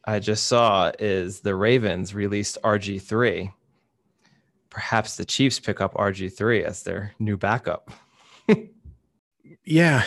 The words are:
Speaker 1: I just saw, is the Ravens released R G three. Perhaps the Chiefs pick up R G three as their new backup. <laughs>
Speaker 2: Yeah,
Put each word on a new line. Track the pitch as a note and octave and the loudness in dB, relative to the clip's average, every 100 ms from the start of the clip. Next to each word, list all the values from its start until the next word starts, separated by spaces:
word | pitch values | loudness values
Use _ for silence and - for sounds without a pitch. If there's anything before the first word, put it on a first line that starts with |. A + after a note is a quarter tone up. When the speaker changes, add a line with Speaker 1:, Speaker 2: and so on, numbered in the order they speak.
Speaker 1:
I | - G#2+ | -4 -4
just | G#2 G#2 - | -2 -2 0
saw, | A#2+ A#2 G2 E2+ - | 4 4 4 2 0
is | G#2+ F#2+ F2+ F#2+ | -2 -2 -4 -6
the | G2+ | -4
Ravens | F#2+ A2 B2+ G#2+ F2+ F#2 | 0 4 4 2 -2 -6
released | G2+ G2+ G#2 G2+ - | -4 -4 -2 -4 -4
R | A2 G#2 | 0 0
G | G2 G2 | 0 -8
three. | - A2 A#2+ F2 F#2+ - _ _ _ _ _ _ _ _ _ _ _ | -4 0 0 -2 -6 -12 _ _ _ _ _ _ _ _ _ _ _
Perhaps | - - A2+ - - | -12 -2 -2 -2 -8
the | |
Chiefs | F2+ - C3+ - | -6 2 2 2
pick | - G2 | -6 -2
up | F#2+ - | -2 0
R | G2+ | -2
G | F#2+ F#2+ | -2 -8
three | - G#2+ A2 | -2 0 0
as | E2 F2+ | 0 -6
their | - F2+ G#2 - | -8 -8 -8 -6
new | G#2+ G2 | -4 -2
backup. | G2+ A#2 - - - - | 0 0 -2 -6 -8 -20
<laughs> | _ _ _ - - G#3+ - _ - - _ _ _ _ - - - | _ _ _ -12 2 2 2 _ -20 -20 _ _ _ _ -20 -20 0
Speaker 2:
Yeah, | D#3+ E3+ C3+ | 4 6 4